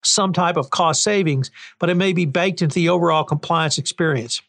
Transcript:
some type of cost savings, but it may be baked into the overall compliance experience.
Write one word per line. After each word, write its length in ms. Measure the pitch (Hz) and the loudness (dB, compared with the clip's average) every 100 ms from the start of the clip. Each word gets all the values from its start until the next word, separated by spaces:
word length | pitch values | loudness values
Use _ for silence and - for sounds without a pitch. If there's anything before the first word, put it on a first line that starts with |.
some 300 | - - 196 | 0 0 0
type 240 | 175 175 170 | 0 0 0
of 140 | 135 | -2
cost 320 | 165 170 147 | 0 2 2
savings, 480 | - 208 165 139 131 - - _ | 0 0 0 0 -4 -8 -20 _
but 140 | 175 | 0
it 40 | 175 | 2
may 180 | 190 | 2
be 120 | 175 170 | 0 0
baked 380 | 151 185 170 | 0 0 0
into 100 | 165 | -2
the 160 | 156 165 | 2 2
overall 340 | 180 170 156 | 2 2 2
compliance 540 | 156 151 - 165 160 - | 0 -4 0 0 0 -2
experience. 640 | - - 165 135 117 - | -6 -2 0 0 -4 -8